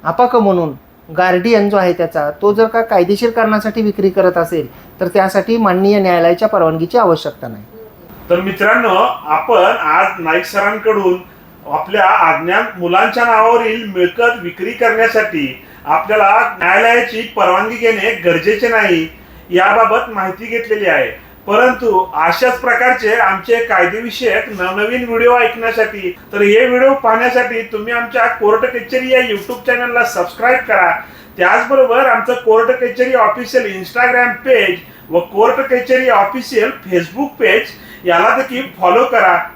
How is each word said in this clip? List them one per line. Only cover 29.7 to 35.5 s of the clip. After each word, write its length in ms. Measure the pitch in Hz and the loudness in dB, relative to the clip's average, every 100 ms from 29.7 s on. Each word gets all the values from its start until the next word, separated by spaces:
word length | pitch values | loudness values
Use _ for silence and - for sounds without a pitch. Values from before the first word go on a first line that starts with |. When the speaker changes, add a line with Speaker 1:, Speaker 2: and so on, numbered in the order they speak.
| 247 247 240 | -2 -2 -2
Speaker 2:
सबस्क्राईब 540 | 240 - - - 233 254 | -2 -2 -6 -2 0 0
करा. 340 | - 196 175 165 - - - - | 0 0 0 -2 -8 -20 -20 -2
त्याचबरोबर 680 | 180 214 - 269 254 240 269 | 0 0 2 2 4 4 2
आमचं 280 | 220 190 | 0 -2
कोर्ट 380 | 240 220 220 233 | -4 2 2 2
कचेरी 420 | 254 247 247 254 | 0 -2 -2 0
ऑफिशियल 680 | 254 220 247 240 254 214 190 | 2 2 0 -2 -2 -2 -8
Instagram 460 | 180 240 247 247 247 | -8 -2 0 2 0
पेज 500 | - 269 240 190 175 - - - | -2 0 2 2 -2 -8 -20 -4
व 100 | 165 | -2
कोर्ट 360 | 170 202 233 | -2 0 2